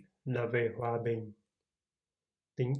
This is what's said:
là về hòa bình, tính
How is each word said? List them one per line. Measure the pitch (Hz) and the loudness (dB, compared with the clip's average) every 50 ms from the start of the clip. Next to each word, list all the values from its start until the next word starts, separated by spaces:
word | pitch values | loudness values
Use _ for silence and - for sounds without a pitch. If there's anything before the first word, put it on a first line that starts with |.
| - - _ _ _ | -12 -18 _ _ _
là | 135 123 120 117 | -2 0 0 0
về | 113 120 120 117 113 117 | 2 2 2 2 2 0
hòa | 117 120 117 117 113 107 | -2 -2 -2 0 0 0
bình, | 117 117 110 107 104 104 - _ _ _ _ _ _ _ _ _ _ _ _ _ _ _ _ _ _ _ _ _ _ _ | 0 0 -2 -4 -8 -12 -18 _ _ _ _ _ _ _ _ _ _ _ _ _ _ _ _ _ _ _ _ _ _ _
tính | - 127 123 139 139 | -2 0 0 0 -2